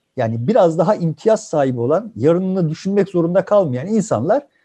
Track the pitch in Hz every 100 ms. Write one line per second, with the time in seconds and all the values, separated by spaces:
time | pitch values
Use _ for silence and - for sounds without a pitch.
0 | _ - 117 117 127 233 175 160 160 214
1 | 165 - 214 214 - 156 135 123 120 170
2 | 226 104 143 170 190 190 160 156 190 202
3 | 185 175 165 185 180 208 170 123 175 220
4 | - 117 147 262 - _